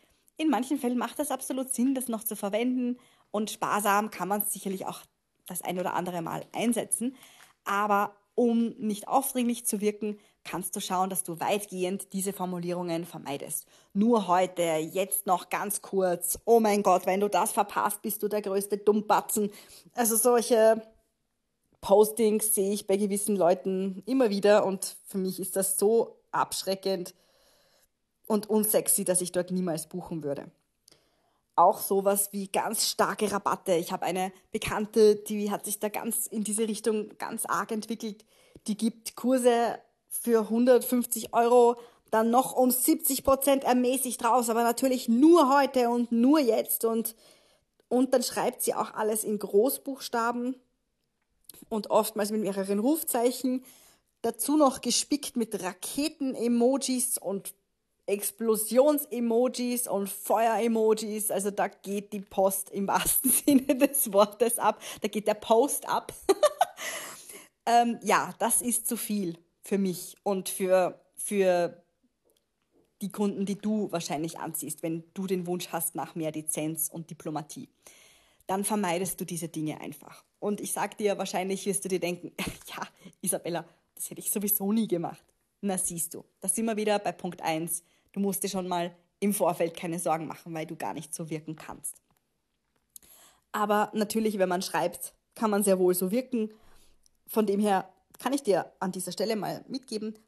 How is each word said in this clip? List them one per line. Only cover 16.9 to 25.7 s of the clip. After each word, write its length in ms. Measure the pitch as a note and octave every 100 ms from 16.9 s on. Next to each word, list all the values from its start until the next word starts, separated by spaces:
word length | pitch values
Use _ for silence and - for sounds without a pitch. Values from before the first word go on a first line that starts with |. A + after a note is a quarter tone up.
| F3+ F#3+
wenn 140 | F#3+
du 80 | G3+
das 240 | F3+ G#3+
verpasst, 500 | - G3+ - G#2 -
bist 200 | A3 G#3
du 60 | G#3
der 140 | G#3+
größte 360 | G#3 G3 G3+ G3+
Dummbatzen." 760 | G#3 G#3+ G#3 F#3+ - A3 G#3 - - - -
Also 220 | - A#3 A3
solche 640 | B3 A#3+ A3+ A#3 A3 A3 - _ _ _ _ _ _ _ _ _
Postings 720 | - G3+ G#3+ G#3+ A3 G#3+ -
sehe 180 | - G3
ich 140 | G#3 -
bei 100 | G3
gewissen 400 | G#3 G3 - G3
Leuten 680 | E3+ F#3 F#3+ F#3 G3 F#3+ -
immer 240 | C4 A#3
wieder 340 | G3+ G3+ G#3
und 320 | F#3 F#3+ - - -
für 120 | G3
mich 200 | F#3 F3+
ist 180 | F#3 F#3+
das 220 | F#3+